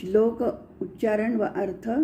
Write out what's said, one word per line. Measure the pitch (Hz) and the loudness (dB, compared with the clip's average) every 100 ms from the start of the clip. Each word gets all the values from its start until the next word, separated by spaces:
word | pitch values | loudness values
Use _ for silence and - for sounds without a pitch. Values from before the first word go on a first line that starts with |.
श्लोक | 180 208 226 - 233 - - - | 2 4 4 2 -2 -4 -10 -10
उच्चारण | 180 - 220 214 226 226 | -10 -2 0 2 0 0
व | 202 - | -2 -2
अर्थ | 190 175 226 254 | -4 -4 -2 0